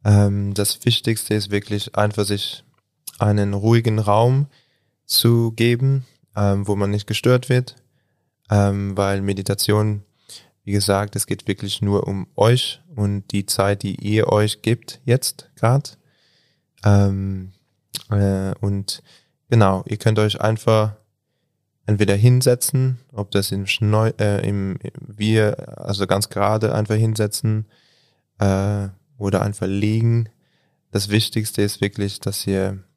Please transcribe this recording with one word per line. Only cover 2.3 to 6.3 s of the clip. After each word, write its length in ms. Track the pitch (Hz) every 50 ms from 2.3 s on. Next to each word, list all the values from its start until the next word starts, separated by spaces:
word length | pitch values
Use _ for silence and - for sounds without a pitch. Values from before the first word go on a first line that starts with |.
| 104 101 - - - - _ _ _ _ _ _ _ _ _ - - -
einen 340 | - 107 104 104 101 101 101
ruhigen 460 | 101 101 113 117 117 113 113 107 110
Raum 480 | 104 104 101 110 117 123 131 139 143 - _ _ _ _ _ _ _ _ _ _ _
zu 480 | - - - - 120 117 117 117 113 113
geben, 520 | 113 117 120 120 120 135 135 135 135 127 _ _ _ _ _